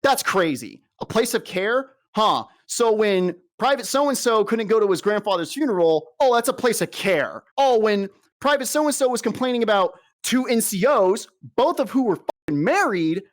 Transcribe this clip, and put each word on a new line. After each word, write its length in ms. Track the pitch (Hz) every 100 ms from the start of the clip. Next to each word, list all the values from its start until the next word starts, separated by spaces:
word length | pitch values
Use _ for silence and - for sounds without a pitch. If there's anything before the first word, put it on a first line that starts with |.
that's 200 | 277 262
crazy. 600 | - 190 170 127 117 - _ _
A 60 | -
place 280 | 220 240
of 100 | 240
care? 460 | - 185 196 247 269 _ _
Huh. 300 | - 214 143 107 _ _
So 260 | - 233
when 420 | 214 214 190 180 175 _ _
Private 280 | 254 277 -
so-and-so 580 | 269 285 254 247 226
couldn't 220 | 208 226 214
go 140 | 220
to 100 | 208
his 100 | 180
grandfather's 520 | 202 208 208 185 160
funeral, 560 | - 294 190 165 160 156 _
oh, 160 | 269
that's 140 | 233 233
a 40 |
place 280 | 240 247 220
of 100 | 170
care. 540 | - 196 170 123 76 _ -
Oh, 220 | 269 240
when 300 | 220 208 196 _ _ _
Private 260 | 269 285 254
so-and-so 420 | 294 302 - 262
was 140 | 240
complaining 400 | 240 208 254 247
about 300 | 220 208 180 - _ _
two 240 | - 247 254
N 140 | 233
C 240 | 214 196
Os, 420 | 220 277 185 208 - _ 131 -
both 220 | 277 320
of 120 | 247
who 140 | 262
were 120 | 247 165
fucking 480 | - - - 147
married 580 | 165 359 320 190 160 175 196